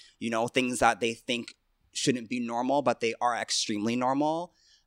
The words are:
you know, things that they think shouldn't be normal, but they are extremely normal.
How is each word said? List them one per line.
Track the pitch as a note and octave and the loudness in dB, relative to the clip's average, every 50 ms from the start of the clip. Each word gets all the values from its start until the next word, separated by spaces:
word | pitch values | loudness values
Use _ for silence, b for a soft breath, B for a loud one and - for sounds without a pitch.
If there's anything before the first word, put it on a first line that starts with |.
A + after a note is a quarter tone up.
| B B B B | B B B B
you | A#2 A#2 | -6 -2
know, | A2+ A2+ A#2 | -2 -2 -2
things | A#2+ - C3 B2+ B2 B2+ - | 0 0 0 0 0 2 4
that | B2+ A#2 A2+ F#2+ | 4 4 4 4
they | A#2+ A#2 A2+ | 0 -4 -4
think | - - - B2 A#2 A2+ - - - _ _ _ _ _ _ | -4 -4 -4 -4 -4 -4 -8 -16 -20 _ _ _ _ _ _
shouldn't | _ - - D3 B2 B2 A2+ G2+ | _ 0 0 2 0 0 -2 -6
be | A#2+ B2 | -6 -6
normal, | A#2+ A#2 A#2 A#2 B2+ B2+ C3+ C#3+ | -4 -4 -2 -2 0 0 0 2
but | C3 B2 A#2 - | 2 0 0 0
they | A#2+ A2+ A2+ - | -2 -2 -2 0
are | A#2+ B2 A#2 | 0 0 0
extremely | G#2 A2+ - - - - - G#2+ G#2 G2+ A#2 A#2+ | 0 -2 -2 -2 -4 -2 -2 -2 -2 0 0 0
normal. | B2 B2+ B2+ C3+ C#3 D3 D3+ D#3+ E3 F3+ - b b b b b b b | 0 0 0 0 2 0 0 -2 -4 -6 -10 b b b b b b b